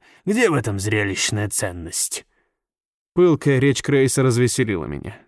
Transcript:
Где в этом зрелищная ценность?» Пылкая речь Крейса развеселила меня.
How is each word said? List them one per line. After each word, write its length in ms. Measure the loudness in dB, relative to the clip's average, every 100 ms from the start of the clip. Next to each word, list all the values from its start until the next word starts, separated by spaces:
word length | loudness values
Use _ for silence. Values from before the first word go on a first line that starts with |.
| _ _ -2
Где 260 | 2 2
в 20 |
этом 260 | 2 -2 -4
зрелищная 680 | -2 -2 -2 -2 -4 -2 -4
ценность?» 800 | -4 -6 -6 -10 -6 -6 -6 -14 _ _ _ _ _ _ _ _ 2
Пылкая 420 | 4 4 2 2
речь 240 | 2 0
Крейса 400 | 2 2 2 2
развеселила 640 | 2 2 0 0 0 -2 -4
меня. 320 | -8 -10 -16